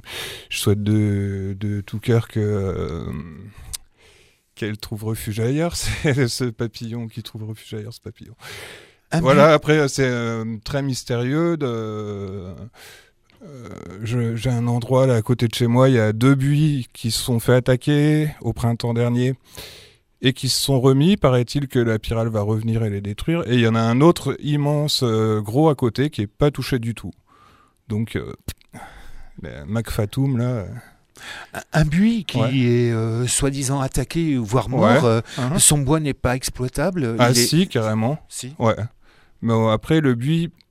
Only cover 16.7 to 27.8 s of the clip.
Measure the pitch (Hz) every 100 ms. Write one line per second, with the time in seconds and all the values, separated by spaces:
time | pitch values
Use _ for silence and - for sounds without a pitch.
16.7 | 143 117 - 113 - - 117 - 123 123
17.7 | 127 - 147 151 151 151 - 117 - 117
18.7 | 117 120 117 120 120 127 135 _ - -
19.7 | - - _ _ _ 131 135 131 - -
20.7 | 135 135 135 160 208 139 127 120 143 139
21.7 | 127 117 110 - 113 113 110 104 110 113
22.7 | 113 110 101 101 104 - 165 107 123 113
23.7 | 113 113 120 160 170 139 - 147 147 143
24.7 | 147 147 - 123 110 110 107 104 123 160
25.7 | 139 120 - 147 - 104 _ 147 143 120
26.7 | 131 113 110 90 - _ _ _ _ _
27.7 | _